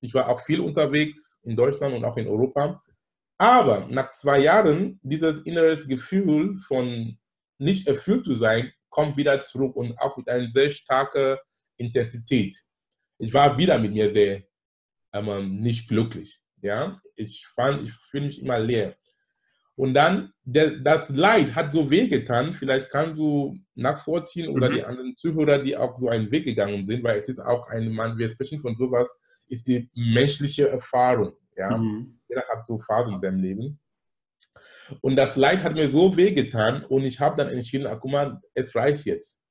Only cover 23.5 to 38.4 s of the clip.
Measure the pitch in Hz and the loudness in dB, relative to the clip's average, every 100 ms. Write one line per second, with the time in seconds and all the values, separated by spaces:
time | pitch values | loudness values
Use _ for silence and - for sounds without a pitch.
23.5 | - _ - 123 151 - 170 170 170 160 | -8 _ -4 -2 -2 -4 -4 -4 -10 -4
24.5 | 139 123 151 - 127 127 127 170 156 151 | 0 2 0 -4 -10 -12 -6 -4 0 4
25.5 | 143 135 127 120 120 123 117 107 143 151 | 4 2 -2 -4 -2 -2 -2 0 -2 -2
26.5 | 110 101 101 95 117 117 107 104 127 - | -2 -2 -2 -4 -4 0 -2 -4 -10 -2
27.5 | 120 - 113 113 110 113 113 113 113 131 | -2 -2 -6 -4 -4 -4 -4 -4 -4 -10
28.5 | 151 135 113 127 123 123 - _ _ _ | -8 -8 -4 0 0 0 -4 _ _ _
29.5 | 123 117 123 117 - 117 113 139 143 143 | -10 0 -2 -2 -4 2 4 4 2 -4
30.5 | - 143 123 - 127 123 120 98 - _ | 0 0 0 -4 2 2 2 0 -6 _
31.5 | - 95 117 110 107 131 _ _ 123 123 | -8 -4 -2 -2 -4 -10 _ _ -8 -6
32.5 | 113 117 113 - 107 120 95 95 92 92 | -8 -6 -10 -2 0 0 -2 -4 -2 -2
33.5 | 98 131 147 _ _ _ _ _ _ _ | -4 -8 -12 _ _ _ _ _ _ _
34.5 | _ - - - - 135 135 135 - 139 | _ -20 -20 -20 -6 0 2 2 4 2
35.5 | 185 170 156 151 139 185 185 190 160 117 | 2 -2 -2 0 4 4 6 2 2 -2
36.5 | 113 107 139 - 135 135 123 143 151 127 | 0 0 -2 -2 -2 -2 -2 -2 0 -4
37.5 | 123 117 135 135 110 135 139 143 101 | -4 -6 -6 -6 -8 -4 -2 -2 -6